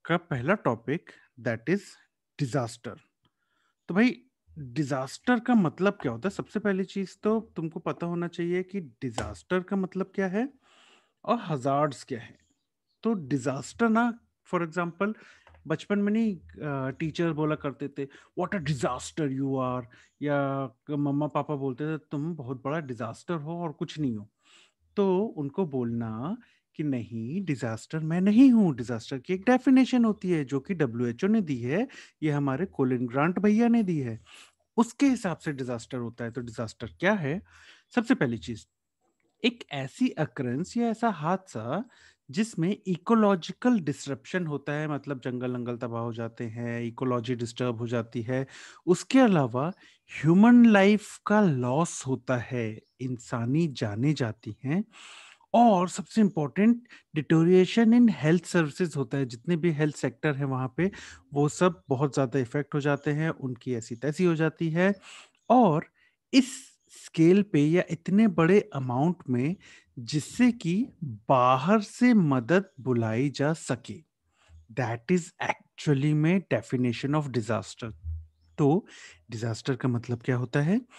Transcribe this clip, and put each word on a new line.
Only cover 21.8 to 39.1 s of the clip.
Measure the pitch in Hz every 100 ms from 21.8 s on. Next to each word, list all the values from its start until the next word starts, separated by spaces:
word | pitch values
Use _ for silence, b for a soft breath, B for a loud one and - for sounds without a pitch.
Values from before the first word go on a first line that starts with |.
| 151
थे, | 156
"तुम | - 139 156
बहुत | 165 123 131
बड़ा | 135 160
डिजास्टर | 143 117 113 117 -
हो | 170 147 170
और | 170
कुछ | 139 165 156
नहीं | 143 110
हो।" | 101 _ b b b b _ -
तो | 196 185
उनको | 220 - 139 165 180
बोलना | 135 120 117 117 110 143 240 b b b -
कि |
नहीं, | 151 127 107 117 113 175
डिजास्टर | 180 131 120 110 - 160
मैं | 156 170
नहीं | 190 214 269
हूँ। | 233 185
डिजास्टर | 123 117 117 - 131
की | -
एक | 185
डेफिनेशन | 196 254 269 262 247 254
होती | 226 208 185
है | 165
जो | 131 139
कि | 139
डब्ल्यूएचओ | 185 139 117 123 117 196
ने | 226
दी | 170 127
है, | 120 165 262 B B B
ये | 151
हमारे | 143 139 131 190
कोलिन | - 131 127 123
ग्रांट | 127 151 185
भैया | 208 208 233
ने | 233
दी | 190 160
है, | 123 113 B B B B _ -
उसके | 240 - 277
हिसाब | 240 190 156
से | -
डिजास्टर | 139 123 120 - 127
होता | 117 120
है। | 117
तो | 123
डिजास्टर | 120 113 113 - 110
क्या | - 175
है? | 214 139 175 - b b b b
सबसे | - 220
पहली | - 139 117
चीज, | - 110 - _ _ _ _